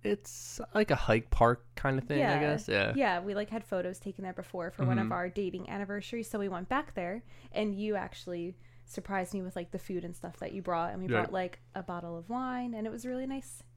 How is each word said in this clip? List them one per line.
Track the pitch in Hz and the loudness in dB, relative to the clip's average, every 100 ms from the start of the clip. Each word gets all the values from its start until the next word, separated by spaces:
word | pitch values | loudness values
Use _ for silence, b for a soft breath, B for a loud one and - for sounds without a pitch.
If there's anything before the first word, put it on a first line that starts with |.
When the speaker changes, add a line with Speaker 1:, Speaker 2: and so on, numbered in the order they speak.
Speaker 1:
It's | 208 208 - - - - - 214 | 2 0 -2 -12 -12 -10 0 4
like | 214 | 6
a | 139 | 4
hike | - 113 - | 6 4 6
park | - 117 120 - - | 8 8 8 -2 -2
kind | 139 135 | 2 2
of | 131 | 2
thing, | 147 | 4
I | 247 160 | 4 4
Speaker 2:
Yeah. | |
Speaker 1:
guess. | 151 147 - | 4 2 2
Yeah. | 101 101 262 | 4 4 4
Speaker 2:
Yeah, | 240 180 | 4 2
we, | 190 | 0
like, | 202 208 | -2 -2
had | 220 | -4
photos | - 185 180 196 | -2 -2 -2 -4
taken | 196 185 | -8 -6
there | 190 | -6
before | 180 175 185 170 | -6 -8 -6 -6
for | - 131 | 0 4
one | 120 | 4
of | 110 | 2
Speaker 1:
Mm-hmm. | |
Speaker 2:
our | 180 180 | 0 -2
dating | 190 190 180 - | -2 -2 -4 -6
anniversaries, | 202 196 208 - 240 220 | -6 -4 -6 -6 -6 -4
so | 214 | -2
we | 196 | -2
went | 180 185 | -4 0
back | 262 302 | 0 0
there, | - 175 214 - B B | -4 -4 -6 -10 B B
and | - 214 196 | -2 0 0
you | 214 202 | 0 -2
actually | - - - 175 170 185 b b - | -2 -10 -8 -6 -6 -8 b b -10
surprised | - - 196 180 | -10 -2 -2 0
me | 202 | -4
with, | 185 185 | -4 -6
like, | 175 | -6
the | 185 | -8
food | - 185 175 | -4 -4 -4
and | 170 | -8
stuff | 170 - | -10 -8
that | - | -8
you | 196 | -6
brought, | 180 170 170 | -2 0 0
and | - | -2
we | 185 | 2
Speaker 1:
Yeah. | 233 | 2
Speaker 2:
brought, | - | 2
like, | 190 180 - - | 0 -2 -6 -10
a | 190 | -10
bottle | 180 175 170 170 | -6 -6 -6 -8
of | 170 | -6
wine, | 240 262 247 247 226 | -4 -2 -4 -4 -4
and | 220 | -6
it | |
was | 226 | -6
a | 254 | -6
really | 254 262 | -4 -4
nice | 269 - - - | -6 -8 -16 -18